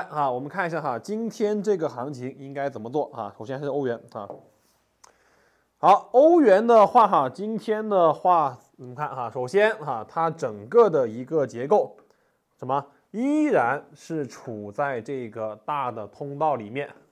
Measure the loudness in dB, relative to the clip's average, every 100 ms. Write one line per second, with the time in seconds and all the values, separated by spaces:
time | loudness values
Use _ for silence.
0 | 0 -2 -2 -2 -6 -6 -6 -4 -6 -6
1 | -6 -8 -8 -4 -4 -2 -2 -2 -4 -6
2 | -10 -10 -12 -12 -12 -8 -6 -8 -6 -4
3 | -4 -8 -12 -12 -12 -8 -6 -4 -4 -4
4 | -8 -14 -14 -16 _ _ _ _ _ _
5 | _ _ _ _ _ _ _ _ 4 4
6 | 4 6 6 8 6 6 6 6 8 6
7 | 6 4 0 -2 -6 -6 -4 -4 0 4
8 | 4 4 2 2 2 -4 _ -20 -16 -8
9 | -8 -6 -8 -6 -2 2 2 0 -6 -8
10 | -6 -4 -4 -2 -8 -8 0 4 6 4
11 | -2 -4 -4 -2 -2 -4 0 2 0 -6
12 | _ _ _ _ _ _ -4 -4 -4 _
13 | _ -6 -2 0 2 2 2 -2 -8 -18
14 | -8 -6 -8 -10 -14 -12 -10 -6 -6 -6
15 | -8 -10 -10 -10 -10 -10 -8 -6 -6 -8
16 | -12 -12 -12 -4 -2 -2 -6 -10 -10 -14
17 | _